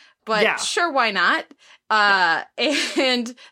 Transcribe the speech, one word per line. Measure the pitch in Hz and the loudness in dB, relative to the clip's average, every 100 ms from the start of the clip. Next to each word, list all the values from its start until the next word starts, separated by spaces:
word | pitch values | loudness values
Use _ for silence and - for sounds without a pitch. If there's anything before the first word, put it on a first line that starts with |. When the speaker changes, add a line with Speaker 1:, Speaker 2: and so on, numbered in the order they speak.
| _ _ - | _ _ -4
Speaker 1:
but | 214 | 0
Speaker 2:
Yeah. | 208 147 | 0 -2
Speaker 1:
sure, | - 415 349 | -4 -2 0
why | 269 226 | 0 0
not? | 190 180 320 - _ _ - - | 0 0 0 -4 _ _ -18 -2
Uh, | 214 208 196 175 160 - - | 2 4 4 2 0 -4 -4
Speaker 2:
Yeah. | 247 277 330 | -2 -2 -2
Speaker 1:
<laughs> | - | -2
and | 262 247 233 247 - | 0 0 -4 -12 -16